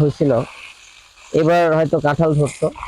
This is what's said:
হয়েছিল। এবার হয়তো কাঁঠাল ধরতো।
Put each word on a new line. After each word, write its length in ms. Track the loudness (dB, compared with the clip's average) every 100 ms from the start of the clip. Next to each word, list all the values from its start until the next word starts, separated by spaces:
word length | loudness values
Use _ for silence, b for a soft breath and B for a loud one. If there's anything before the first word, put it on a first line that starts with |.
হয়েছিল। 300 | 2 0 0 0 -2 -12 -20 -20 -20 -20 -20 _ -6 0
এবার 240 | 2 2 2 2
হয়তো 200 | 0 0 0
কাঁঠাল 260 | 0 0 2
ধরতো। 280 | -2 -2 -6 -6